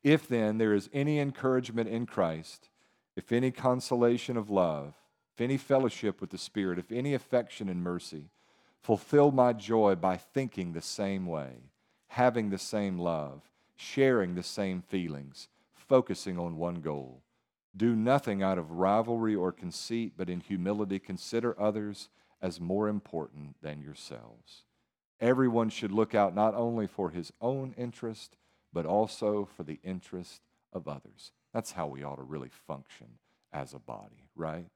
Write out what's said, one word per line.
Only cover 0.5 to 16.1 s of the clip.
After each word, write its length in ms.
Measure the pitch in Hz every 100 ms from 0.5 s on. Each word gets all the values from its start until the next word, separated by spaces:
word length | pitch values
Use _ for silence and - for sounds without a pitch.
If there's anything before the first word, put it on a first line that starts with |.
| 107
there 140 | 110
is 160 | 101 -
any 260 | 139 143 151
encouragement 680 | 139 135 131 127 123 117 110
in 160 | 113 120
Christ, 640 | - 87 80 80 - _ _ _ _ _
if 200 | - -
any 180 | 120 131
consolation 840 | 123 131 127 - 123 120 120 - 120
of 120 | 104
love, 460 | 101 87 76 71 - _ _ _
if 80 | _
any 160 | 120 135
fellowship 640 | - 135 131 - 107 92
with 80 | 95
the 80 | 92
Spirit, 420 | - - 95 87
if 140 | 90
any 200 | 117 139
affection 540 | 135 - 123 110 - 101
and 160 | 90
mercy, 460 | 87 87 - 78 76 _ _ _ _ _
fulfill 520 | - 107 - 147 147
my 200 | 131 123
joy 440 | 113 101 113 104 92
by 200 | 92 92
thinking 560 | - - 131 - 90
the 100 | 80
same 440 | - - 98 98 90
way, 460 | 80 69 62 65 _ _ _ _
having 420 | - 123 117 107
the 80 | 95
same 400 | - 107 101 90
love, 520 | 87 82 71 69 _ _ _ _
sharing 600 | - - 135 123 92 90
the 80 |
same 380 | 87 - 98 92
feelings, 680 | - 98 85 71 69 - - _ _
focusing 680 | _ _ 131 123